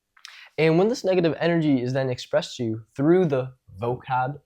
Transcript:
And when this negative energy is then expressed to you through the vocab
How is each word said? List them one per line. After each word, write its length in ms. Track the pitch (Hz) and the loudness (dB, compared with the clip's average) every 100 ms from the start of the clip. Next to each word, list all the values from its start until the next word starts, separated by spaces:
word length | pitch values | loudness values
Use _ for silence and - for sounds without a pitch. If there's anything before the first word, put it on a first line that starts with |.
| _ _ - - - - | _ _ -20 -20 -12 0
And 220 | 160 165 | 2 4
when 100 | 202 | 2
this 160 | 247 | 0
negative 300 | 190 185 165 139 | 0 2 2 0
energy 420 | 165 170 156 135 | 0 0 2 0
is 100 | 120 | 0
then 180 | 135 135 | -2 -2
expressed 460 | 123 - 147 175 - | -6 -4 -4 -4 -6
to 80 | |
you 180 | 117 110 113 - | -6 -6 -10 -2
through 300 | 143 180 180 | 2 4 4
the 260 | 135 131 - _ 92 | 0 -4 -10 _ -8
vocab 580 | 120 123 - 127 127 143 | -6 -6 -4 -4 -4 -8